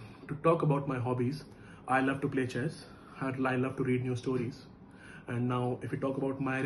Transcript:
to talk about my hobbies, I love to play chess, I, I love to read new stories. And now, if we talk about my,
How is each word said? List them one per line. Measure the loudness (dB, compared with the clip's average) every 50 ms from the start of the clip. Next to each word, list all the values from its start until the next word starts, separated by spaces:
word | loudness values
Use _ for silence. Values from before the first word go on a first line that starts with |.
| -6 -12 -16 -12 -8
to | -8 -4
talk | 2 6 6 6 6
about | 6 4 4 4 2
my | 0 -2
hobbies, | 0 0 0 2 2 2 0 0 -2 -8 -12 -16 -18 -18 -18 -18 -8 -2
I | 2 4 4
love | 4 4 2 2
to | 0 0
play | 2 2 0
chess, | 2 0 0 0 -2 -2 -6 -12 -16 -16 -18 -18 -14 -8 -4
I, | -2
I | -2 0 2 2 2 4
love | 2 2 0 0
to | 0 2
read | 2 2 2 2
new | 0 -2
stories. | 0 0 0 0 0 0 -2 -4 -8 -12 -18 -20 -20 -20 -20 -20 -18 -18 -16 -16 -14 -8
And | -4 -2 0 2 2
now, | 2 2 2 0 0 -2
if | -4 -4
we | -2
talk | 0 0 0 0
about | 2 0 0 0 0
my, | 0 0 0 0 0